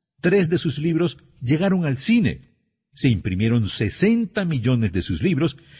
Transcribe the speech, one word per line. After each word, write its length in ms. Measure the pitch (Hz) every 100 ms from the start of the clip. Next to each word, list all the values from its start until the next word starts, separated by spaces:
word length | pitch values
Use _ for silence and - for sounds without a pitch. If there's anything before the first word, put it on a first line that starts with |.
| _ _
Tres 280 | 175 190 165
de 100 | 170
sus 200 | 165 135
libros 400 | 160 160 175 - _ -
llegaron 440 | 123 151 196 190
al 140 | 156 135
cine. 560 | - 233 143 71 - _ _ _ _
Se 140 | - 135
imprimieron 580 | 101 95 92 113 120 101
sesenta 800 | - 104 - 196 233 226 -
millones 480 | 180 139 113 127 107
de 100 | 90
sus 200 | - 85
libros 340 | 180 143 160 - - -